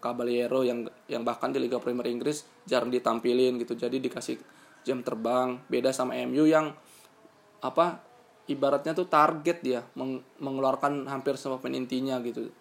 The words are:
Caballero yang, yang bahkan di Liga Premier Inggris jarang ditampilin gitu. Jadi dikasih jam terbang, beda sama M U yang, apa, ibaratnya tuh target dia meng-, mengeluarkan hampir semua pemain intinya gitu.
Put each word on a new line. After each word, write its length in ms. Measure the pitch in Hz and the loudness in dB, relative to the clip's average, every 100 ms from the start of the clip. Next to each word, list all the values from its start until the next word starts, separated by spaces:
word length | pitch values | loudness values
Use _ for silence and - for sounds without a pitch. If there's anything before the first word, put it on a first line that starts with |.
Caballero 600 | 120 120 120 120 120 127 127 | -4 -2 0 0 2 2 2
yang, 220 | 120 113 - - | 0 -6 -12 -8
yang 160 | 120 | -4
bahkan 320 | 117 117 131 135 | -4 -2 -2 0
di 80 | |
Liga 160 | 127 123 | 0 -2
Premier 320 | - 123 120 | -2 -2 -2
Inggris 320 | 120 127 151 - - - | -2 -2 -4 -8 -20 0
jarang 240 | 127 117 | 0 2
ditampilin 680 | 123 117 113 123 123 127 123 | 0 2 0 2 4 4 2
gitu. 160 | 120 117 | -4 -4
Jadi 240 | 120 131 | -2 -2
dikasih 320 | 127 123 - 123 - - - - | -4 -6 -8 -8 -10 -20 -20 -12
jam 220 | - 127 123 | -4 -4 -4
terbang, 500 | 113 113 127 127 123 - | -2 0 2 0 -2 -2
beda 240 | 123 131 131 | 2 2 2
sama 240 | 127 123 | -2 -2
M 160 | 123 131 | -2 4
U 80 | |
yang, 300 | 156 156 151 143 - - - - - _ _ - | 6 6 2 -8 -20 -20 -20 -20 -20 _ _ -8
apa, 400 | 131 139 175 - - - - _ - | -2 2 2 0 -16 -20 -20 _ -8
ibaratnya 460 | 135 139 139 156 160 | 0 2 2 0 -2
tuh 100 | 180 | 4
target 560 | 156 151 160 151 170 | 6 6 4 -2 -2
dia 240 | 131 123 117 - | -2 -2 -4 -8
meng-, 300 | 131 131 - - | -6 -6 -10 -10
mengeluarkan 680 | 139 135 135 135 143 143 135 | -6 0 0 2 0 -2 -4
hampir 320 | 135 139 131 | -4 -2 -2
semua 240 | 139 131 | -4 -6
pemain 160 | 131 131 | -4 -6
intinya 400 | 123 131 135 127 120 | -4 -4 -2 -4 -4
gitu. 260 | 117 113 - | -6 -10 -12